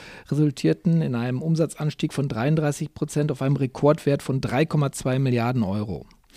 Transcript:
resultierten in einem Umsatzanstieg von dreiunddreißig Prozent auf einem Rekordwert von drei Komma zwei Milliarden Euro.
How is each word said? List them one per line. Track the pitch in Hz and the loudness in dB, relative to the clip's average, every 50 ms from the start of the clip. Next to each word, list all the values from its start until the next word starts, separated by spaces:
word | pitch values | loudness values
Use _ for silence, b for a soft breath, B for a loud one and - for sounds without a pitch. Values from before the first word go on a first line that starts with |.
| B B B B B B | B B B B B B
resultierten | 143 143 151 147 131 - - 156 156 160 - 175 165 165 160 | 0 2 2 2 2 0 0 0 0 2 2 2 2 2 2
in | 139 127 | 0 -2
einem | 117 117 127 127 127 151 | -2 -2 -2 -2 -2 -2
Umsatzanstieg | 160 165 156 165 143 - - 156 151 - - - 156 - | 0 0 0 0 -2 -2 -4 -4 -4 -4 -2 -4 -4 -2
von | - 139 139 | -2 -2 -2
dreiunddreißig | 135 110 117 147 160 160 151 147 143 - 160 143 - | -2 0 0 2 2 2 2 0 0 -2 -6 -8 -6
Prozent | - 156 151 - 151 147 151 | -6 -6 -4 -2 0 0 0
auf | 139 - 135 | -2 -2 0
einem | 139 143 | 0 2
Rekordwert | 139 139 127 - - 143 143 156 151 - 147 139 - - | 2 0 -2 -2 2 4 4 4 4 2 0 0 0 0
von | - 131 135 | -2 -2 -2
drei | - 104 117 131 160 | -2 0 0 0 0
Komma | 160 - 151 143 135 | 2 2 0 0 0
zwei | - - - 135 127 131 | -2 -4 -2 -2 0 2
Milliarden | 139 131 123 120 113 120 127 127 110 | 2 2 2 2 2 2 2 0 0
Euro. | 92 98 107 107 113 90 69 - - - _ _ _ B | 0 0 -2 -2 -4 -6 -8 -10 -14 -20 _ _ _ B